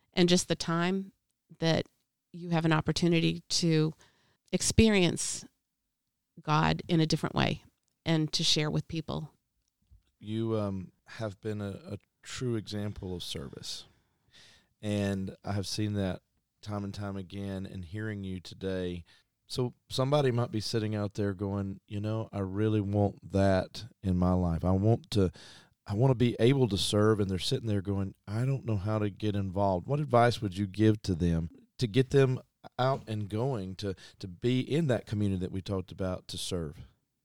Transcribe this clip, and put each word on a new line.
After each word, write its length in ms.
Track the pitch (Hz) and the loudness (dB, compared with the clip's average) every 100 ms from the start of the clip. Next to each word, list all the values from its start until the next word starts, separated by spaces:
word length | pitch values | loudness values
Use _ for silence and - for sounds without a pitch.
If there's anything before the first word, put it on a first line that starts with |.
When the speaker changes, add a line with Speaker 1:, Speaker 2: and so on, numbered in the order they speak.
| _ | _
Speaker 1:
and 140 | - 175 | 2 4
just 200 | 180 - | 4 2
the 60 | 165 | -4
time 560 | - 165 175 196 190 _ _ _ _ - | -2 0 0 -2 -6 _ _ _ _ -2
that 260 | 160 156 - _ _ _ _ | 0 2 -2 _ _ _ _
you 160 | 170 175 | -12 -2
have 160 | 165 165 | 2 4
an 80 | |
opportunity 680 | 156 - 156 175 170 165 170 - | 2 2 2 4 4 2 0 -2
to 440 | - 170 156 156 - _ _ _ _ - | 0 4 4 2 -2 _ _ _ _ -6
experience 960 | 185 - - 220 208 175 - - - - _ _ _ _ _ _ _ _ - | -2 0 6 8 8 4 2 -4 -6 -12 _ _ _ _ _ _ _ _ -12
God 380 | 160 151 160 160 - | 0 2 2 0 0
in 100 | 170 | 2
a 60 | 156 | 4
different 300 | 160 - - | 2 0 0
way 260 | 64 - _ _ _ _ - | 0 0 _ _ _ _ -2
and 280 | 160 156 | 0 0
to 100 | - | -2
share 260 | 165 - 151 | 0 0 0
with 160 | 151 - | -2 -4
people. 440 | 165 - 147 156 _ _ _ _ _ _ - _ _ | -8 -8 -8 -10 _ _ _ _ _ _ -20 _ _
Speaker 2:
You, 380 | 104 110 113 110 | -8 -4 -2 -2
um, 340 | 101 98 90 _ - | -2 -4 -8 _ -20
have 340 | - 110 98 | -10 -10 -8
been 200 | 110 104 | -8 -8
a, 180 | 101 98 180 | -8 -10 -12
a 60 | 101 _ _ | -14 _ _
true 320 | - - 127 117 | -14 -8 -4 -4
example 600 | 90 107 104 104 95 87 | -6 -8 -8 -8 -10 -8
of 60 | |
service. 640 | - 80 69 - - - - _ _ _ _ _ - _ _ _ | -8 -10 -10 -12 -12 -12 -14 _ _ _ _ _ -20 _ _ _
And 540 | 107 101 101 98 95 - - | -4 -2 -2 -2 -6 -10 -6
I 60 | |
have 140 | 101 95 | -6 -4
seen 260 | - 107 | -4 -4
that 280 | 104 95 87 _ _ _ _ | -2 -2 -4 _ _ _ _
time 200 | 104 104 | -10 -8
and 100 | 101 | -8
time 220 | 98 101 98 | -8 -8 -10
again, 520 | 90 98 98 95 95 | -10 -10 -8 -8 -8
and 140 | 95 87 | -12 -10
hearing 380 | 107 110 101 | -8 -6 -6
you 160 | 95 92 | -6 -8
today. 640 | - - 95 92 90 90 - _ _ _ - | -10 -10 -6 -4 -4 -6 -12 _ _ _ -10
So 280 | - 123 - - | -4 -4 -4 -8
somebody 420 | - 131 147 135 | -2 0 2 2
might 200 | 120 120 | 2 -2
be 80 | 110 | -4
sitting 360 | - 117 107 107 | -2 -2 -2 -2
out 180 | 104 | -4
there 200 | - 101 | -2 -4
going, 460 | 92 98 101 98 98 - | -2 -4 -4 -6 -8 -10
"You 140 | 104 | -6
know, 280 | 107 110 110 | -4 -4 -4
I 60 | 101 | -6
really 420 | 95 98 110 107 | -4 0 2 2
want 500 | 98 101 101 - - | 2 2 2 0 -2
that 540 | 98 98 92 - - 110 _ | 4 6 4 0 -8 -16 _
in 140 | 95 90 | 0 2
my 160 | 90 | 4
life. 320 | 90 90 82 87 | 4 2 0 2
I 60 | |
want 380 | 95 104 120 - | 4 4 2 2
to, 200 | 104 92 - - - _ _ - | 2 2 0 -20 -20 _ _ -6
I 80 | |
want 180 | 104 135 | 2 2
to 40 | 120 | 4
be 200 | 123 104 | 2 4
able 280 | 113 139 123 | 4 6 2
to 100 | 95 | 2
serve." 420 | - 104 107 107 | 2 4 4 4
And 100 | 95 | 0
they're 100 | 92 | -2
sitting 280 | - 123 113 | -2 -4 0
there 140 | 101 | -2
going, 320 | 92 98 98 - - | 0 -2 -4 -8 -8
"I 160 | 104 131 | -4 -2
don't 200 | 135 - | -2 -2
know 120 | 107 | -2
how 220 | 104 107 | 0 0
to 100 | 104 | -2
get 260 | 95 107 101 | -2 -2 0
involved." 520 | 98 90 101 90 87 | -2 0 2 0 -2
What 120 | 143 | -4
advice 420 | 147 120 120 107 | 2 4 4 2
would 160 | 104 90 | -4 -2
you 100 | 101 | -4
give 340 | 95 110 110 | 4 4 4
to 120 | - 87 | 0 0
them 340 | 87 82 82 - _ - | 2 2 -2 -8 _ -6
to 100 | 120 | -2
get 220 | 101 131 | 0 2
them 300 | 143 135 127 - _ - - | 4 4 0 -8 _ -16 -2
out 260 | 127 135 104 | -2 -2 -4
and 220 | 107 101 | -6 -4
going 460 | 107 131 123 92 95 | -4 -4 -4 -8 -8
to, 200 | 101 92 - - | -6 -8 -12 -14
to 80 | 98 | -14
be 320 | 87 120 127 | -4 0 0
in 280 | - 143 160 | 0 0 0
that 180 | 113 - | 0 -2
community 340 | 107 104 92 | -2 0 0
that 100 | 90 | -4
we 100 | 95 | -6
talked 300 | 90 98 90 | -4 -4 -6
about 360 | - 95 90 - | -6 -6 -6 -8
to 100 | 90 | -10
serve? 500 | - 90 78 - - _ _ _ | -6 -4 -6 -10 -20 _ _ _